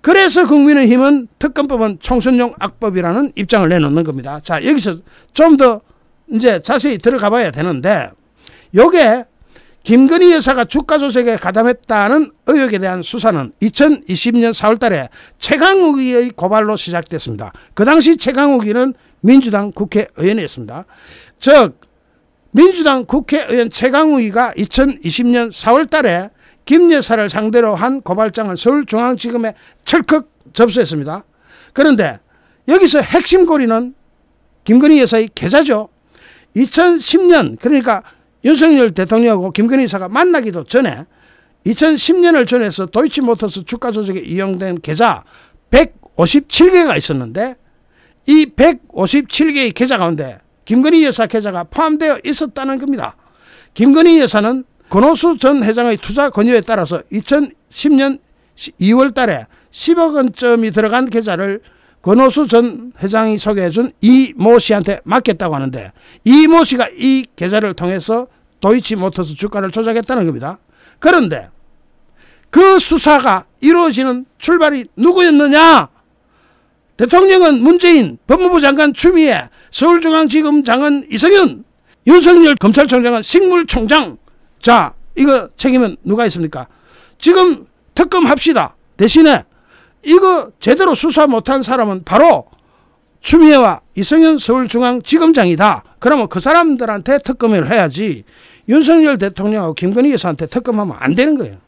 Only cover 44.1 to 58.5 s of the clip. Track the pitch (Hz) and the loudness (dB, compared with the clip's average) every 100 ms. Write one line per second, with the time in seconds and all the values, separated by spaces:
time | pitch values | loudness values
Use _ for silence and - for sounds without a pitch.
44.1 | 190 - 175 196 180 190 175 151 156 233 | -10 -8 -8 -6 -6 -8 -10 -10 -2 -2
45.1 | 123 - _ _ _ _ 254 330 _ _ | -2 -12 _ _ _ _ 0 0 _ _
46.1 | - 170 285 277 - 349 370 320 151 - | -4 0 0 -2 2 4 4 2 -2 -4
47.1 | 139 120 143 240 247 _ _ _ _ _ | -8 -8 -8 -8 -10 _ _ _ _ _
48.1 | _ - 302 294 - 294 269 _ - 185 | _ 2 2 2 2 0 0 _ -6 -2
49.1 | 285 254 - 311 285 247 170 254 240 175 | -2 -4 -2 -2 -2 -4 -4 -4 -2 -2
50.1 | 156 135 98 _ _ - 233 294 330 302 | -4 -10 -16 _ _ -4 0 2 2 2
51.1 | 240 226 226 208 180 170 - 320 302 311 | -2 -4 -4 -6 -10 -10 -4 -2 -2 -2
52.1 | 277 254 294 302 277 269 269 277 262 113 | -4 -4 -6 -6 -8 -8 -6 -6 -6 -8
53.1 | _ _ _ _ _ _ - 240 285 339 | _ _ _ _ _ _ 0 2 4 6
54.1 | 330 262 214 208 262 254 _ _ 190 269 | 4 2 0 -2 -4 -10 _ _ 0 2
55.1 | 311 339 294 262 285 214 226 240 214 - | 2 0 0 0 0 -2 -2 -2 -4 -6
56.1 | 226 277 208 220 240 - 220 160 170 - | -4 -4 0 0 0 0 -6 -4 -8 -8
57.1 | 202 - 285 294 _ _ - 294 277 269 | -10 -2 -2 -2 _ _ -6 0 0 0
58.1 | 269 _ _ _ | -4 _ _ _